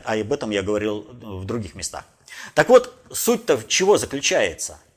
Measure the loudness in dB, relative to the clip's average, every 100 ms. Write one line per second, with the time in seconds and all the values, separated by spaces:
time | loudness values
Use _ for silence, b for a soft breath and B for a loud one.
0 | -4 -4 -2 -4 -2 -2 -2 -2 -2 -6
1 | -10 -18 -14 -10 -8 -8 -8 -12 -12 -12
2 | -16 _ B B B 2 8 6 6 -6
3 | -12 -4 0 0 2 0 0 0 4 4
4 | 0 -4 0 2 0 -2 -10 -12 _